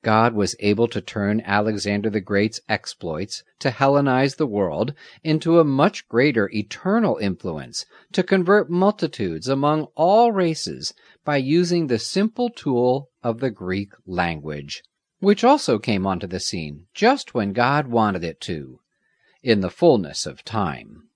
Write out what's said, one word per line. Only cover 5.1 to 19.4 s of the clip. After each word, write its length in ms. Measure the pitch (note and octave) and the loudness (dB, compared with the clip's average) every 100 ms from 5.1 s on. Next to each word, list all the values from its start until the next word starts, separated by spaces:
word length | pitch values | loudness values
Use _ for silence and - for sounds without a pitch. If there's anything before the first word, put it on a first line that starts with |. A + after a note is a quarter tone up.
| - | -10
into 340 | D#3 D#3 D#3+ E3+ | -2 -2 4 4
a 60 | |
much 440 | D3+ C3+ F3 - _ | 4 4 2 0 _
greater 420 | A2+ D3 A2+ G2+ | 2 4 2 0
eternal 640 | A2 G#2 - F3+ A3 G3+ G#2 | -2 -6 -6 -2 0 0 0
influence, 720 | G2+ F2+ F#2+ D#2 B1+ - - - _ | -2 -4 -8 -8 -10 -12 -14 -20 _
to 100 | - | -4
convert 460 | F#3 F#3+ F3 G#3 D#3 | 0 0 4 2 2
multitudes 800 | F3 G3 G3+ D#3 - G2 D#2+ A#2 | 2 2 2 -6 -4 -4 -4 -2
among 380 | C3+ C#3+ D#3 D3+ | 0 2 0 -4
all 360 | - E3+ G#3+ A#3+ | 0 4 4 4
races 600 | G3+ F3 D#3 - C2+ - _ _ _ | 2 -2 -2 -8 -10 -12 _ _ _
by 140 | - C#3+ | -2 -2
using 480 | C3 E3 F3 F3 D3+ | 2 2 2 0 0
the 120 | A2+ | -2
simple 520 | - F#3+ G#3+ - B3 | -2 -2 -2 -2 -6
tool 580 | - - B2 B2 C3+ C#3 _ | -4 -2 2 2 0 -4 _
of 180 | A#2+ A2+ | -6 -2
the 100 | C3 | -4
Greek 420 | G2+ F#2 F#2+ G2 - - | -4 -4 -4 -6 -14 -8
language, 760 | F2+ F2 D#2+ D2+ D2 C#2+ - _ _ _ _ | -4 -2 -4 -8 -12 -12 -16 _ _ _ _
which 220 | F#3+ G#3 | 2 4
also 360 | A#3+ C#4+ - A2 | 4 4 2 -2
came 280 | - G2+ F#2+ | 0 -2 0
onto 200 | F#2 F#2 | -4 -6
the 140 | F2+ | -8
scene 460 | - F2+ D2+ D2 F2+ | -6 -6 -8 -12 -18
just 400 | - A3 C#4 - | 0 2 2 -2
when 220 | B2 G2+ | -4 -2
God 320 | G2+ B2 D3 C3+ | 0 2 2 0
wanted 380 | A#2 G#2+ F#2 | 2 2 0
it 180 | E2 D#2 | -6 -8
to, 380 | - E2 C2 B1+ _ _ _ _ _ _ | -8 -8 -10 -18 _ _ _ _ _ _